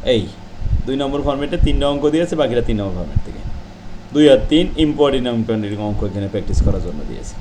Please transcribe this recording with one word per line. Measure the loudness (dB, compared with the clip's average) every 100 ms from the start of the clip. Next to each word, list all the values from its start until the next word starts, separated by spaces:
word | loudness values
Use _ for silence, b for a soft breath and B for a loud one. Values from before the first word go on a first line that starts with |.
এই | 2 0 0 -12 -16 -6 0 0 0
দুই | -2
নম্বর | -2 -2
ফরম্যাটে | -2 -2 -2 2
তিনটা | 2 4 2
অঙ্ক | 0 0
দিয়েছে, | 0 0 0
বাকিটা | 0 2
তিন | 0 -2
নম্বর | -2
ফরম্যাট | -4 -2 -2 -2
থেকে, | -8 -8 -8 -10 -16 -14 -14 -4
দুই | 4 8
আর | 8 6
তিন | 2 2 2
ইম্পর্টেন্ট | 0 4 2 2 0
অঙ্ক, | -2 0 -2 -2 -4
অঙ্ক | -4 -2
এখানে | -2 -4 -4
প্র্যাকটিস | -4 0 2
করার | 2 2
জন্য | -2 -6 -8
দিয়েছে। | -8 -10 -10